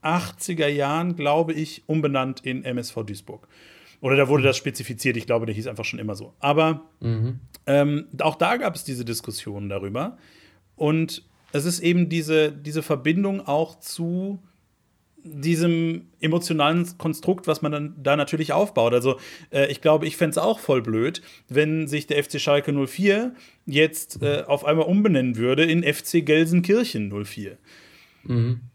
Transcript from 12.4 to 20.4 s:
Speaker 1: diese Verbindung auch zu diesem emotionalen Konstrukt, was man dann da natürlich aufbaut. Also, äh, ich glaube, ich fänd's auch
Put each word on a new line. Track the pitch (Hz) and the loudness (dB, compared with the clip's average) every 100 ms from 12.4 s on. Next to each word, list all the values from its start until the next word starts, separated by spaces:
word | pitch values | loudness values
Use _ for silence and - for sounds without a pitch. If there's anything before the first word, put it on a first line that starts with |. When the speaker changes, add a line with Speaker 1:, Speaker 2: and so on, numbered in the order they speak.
| 151 | 2
Speaker 1:
diese | 143 147 156 | -2 -6 -6
Verbindung | 151 143 131 170 196 196 | -2 -2 0 0 0 -2
auch | 185 143 160 - | -2 -2 -2 -6
zu | - - 170 180 190 202 _ _ _ _ _ _ _ _ | -14 -8 -4 -4 -6 -10 _ _ _ _ _ _ _ _
diesem | - 147 151 165 170 165 165 165 - _ | -18 -6 -2 2 2 2 0 -4 -10 _
emotionalen | 156 165 170 160 143 170 175 - | 0 0 0 2 4 2 0 -4
Konstrukt, | 170 156 - 185 - | -4 -2 0 0 0
was | 151 | 0
man | 151 | 0
dann | 147 147 - | -4 -6 -4
da | 139 | 0
natürlich | 147 143 156 143 | 2 2 -2 0
aufbaut. | 147 208 - 117 | 0 0 2 2
Also, | 123 127 127 - - - | 4 2 -2 -6 -20 -6
äh, | 139 139 | 0 0
ich | 139 | 2
glaube, | 160 156 156 | 4 4 2
ich | - | -2
fänd's | 165 | 0
auch | 147 | 2